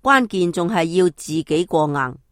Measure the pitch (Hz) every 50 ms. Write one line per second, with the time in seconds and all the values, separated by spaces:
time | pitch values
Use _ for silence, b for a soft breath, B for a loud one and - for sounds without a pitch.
0 | _ 262 277 262 247 214 - 185 175 175 170 175 175 175 226 180 165 165 170 185
1 | 180 180 - - - - 156 160 156 - 151 160 180 - - 160 151 151 143 143
2 | 135 127 - - _ _